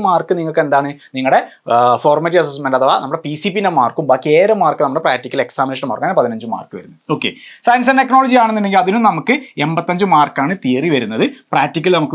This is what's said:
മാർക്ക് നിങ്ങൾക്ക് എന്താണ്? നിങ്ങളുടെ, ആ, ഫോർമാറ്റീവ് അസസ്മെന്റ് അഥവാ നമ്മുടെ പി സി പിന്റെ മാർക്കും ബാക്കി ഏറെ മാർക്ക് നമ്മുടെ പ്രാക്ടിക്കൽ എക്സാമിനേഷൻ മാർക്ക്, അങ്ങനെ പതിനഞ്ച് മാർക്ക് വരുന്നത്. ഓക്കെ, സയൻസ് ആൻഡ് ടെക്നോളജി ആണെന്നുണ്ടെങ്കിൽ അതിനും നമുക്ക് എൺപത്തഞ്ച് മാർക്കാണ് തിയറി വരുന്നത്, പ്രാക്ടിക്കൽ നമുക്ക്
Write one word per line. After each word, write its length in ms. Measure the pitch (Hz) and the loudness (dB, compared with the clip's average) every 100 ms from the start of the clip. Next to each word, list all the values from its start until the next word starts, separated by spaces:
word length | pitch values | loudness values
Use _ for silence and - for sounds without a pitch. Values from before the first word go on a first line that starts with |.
| 202 | 2
മാർക്ക് 320 | 170 - 175 | 0 0 -2
നിങ്ങൾക്ക് 220 | 160 156 | -2 -2
എന്താണ്? 280 | 151 139 143 143 - 131 | 2 2 0 -8 -12 -4
നിങ്ങളുടെ, 220 | 131 196 - - - | 2 2 0 -12 -2
ആ, 240 | 117 123 120 | 2 4 2
ഫോർമാറ്റീവ് 360 | 156 151 170 175 | 2 2 2 0
അസസ്മെന്റ് 360 | 147 139 135 131 | 0 -4 -2 0
അഥവാ 160 | 131 185 | 2 0
നമ്മുടെ 180 | 139 160 | -2 -8
പി 100 | 147 | -8
സി 140 | 151 202 | -6 -4
പിന്റെ 220 | 190 190 156 | -2 -2 0
മാർക്കും 280 | 117 - 139 | 0 -2 0
ബാക്കി 180 | 131 151 156 | 0 2 2
ഏറെ 140 | 202 214 | 4 2
മാർക്ക് 200 | 160 143 | 0 0
നമ്മുടെ 200 | 143 147 160 | -2 -2 -2
പ്രാക്ടിക്കൽ 340 | 123 127 139 | -2 -4 -4
എക്സാമിനേഷൻ 480 | 120 - 135 131 - | -4 -2 -4 -4 -6
മാർക്ക്, 160 | - 156 | -6 -2
അങ്ങനെ 120 | 170 | 0
പതിനഞ്ച് 260 | 123 113 113 | 0 -2 -8
മാർക്ക് 220 | 110 - 95 | -10 -10 -16
വരുന്നത്. 200 | 87 - - | -18 -18 -6
ഓക്കെ, 180 | 151 107 - - - - | -4 -4 -8 -20 -4 0
സയൻസ് 240 | 247 247 | 2 2
ആൻഡ് 100 | 262 | 2
ടെക്നോളജി 340 | 262 262 262 254 | 4 2 4 4
ആണെന്നുണ്ടെങ്കിൽ 360 | 226 214 202 190 | 2 0 0 2
അതിനും 240 | 180 226 220 | 2 2 2
നമുക്ക് 260 | 160 143 285 262 - 151 | 0 -2 -2 -2 -6 -2
എൺപത്തഞ്ച് 380 | 165 170 175 196 | -2 -2 -2 2
മാർക്കാണ് 420 | 156 147 - 139 190 | 2 2 0 -4 -4
തിയറി 240 | 127 127 165 139 | -2 0 0 0
വരുന്നത്, 280 | 110 113 254 - - | -2 -2 -4 -4 -4
പ്രാക്ടിക്കൽ 400 | 147 147 160 180 170 | -2 0 -2 0 0
നമുക്ക് 160 | 147 | 2